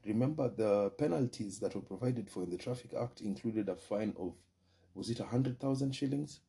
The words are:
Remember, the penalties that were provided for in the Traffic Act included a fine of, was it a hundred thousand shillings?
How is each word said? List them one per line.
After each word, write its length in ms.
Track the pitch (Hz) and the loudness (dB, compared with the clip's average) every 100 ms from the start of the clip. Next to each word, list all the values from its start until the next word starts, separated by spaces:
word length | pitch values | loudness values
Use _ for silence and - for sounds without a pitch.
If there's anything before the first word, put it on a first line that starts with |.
| 101 | 0
Remember, 440 | 110 131 156 127 | 2 2 2 0
the 420 | 101 107 101 101 - | 2 4 6 4 2
penalties 600 | 156 165 127 - 104 98 | 2 2 0 0 -8 -2
that 140 | 98 | -2
were 80 | 98 | -2
provided 480 | - 92 127 120 101 | -6 -2 0 0 -2
for 140 | 101 | -4
in 60 | 90 | -4
the 80 | 120 | -2
Traffic 360 | - 123 - | -2 -4 -4
Act 280 | - 120 - | -4 -4 -4
included 480 | 107 98 117 110 98 | -4 -2 0 0 -2
a 60 | 90 | -4
fine 380 | - 104 107 87 | -2 0 0 -2
of, 160 | 90 - _ _ _ _ _ | -6 -8 _ _ _ _ _
was 160 | 95 98 | -10 -4
it 100 | 117 | -4
a 60 | 104 | 2
hundred 340 | 123 135 127 | 2 2 0
thousand 340 | 135 135 139 135 | 0 0 0 0
shillings? 460 | 139 143 147 - | 0 0 -2 -10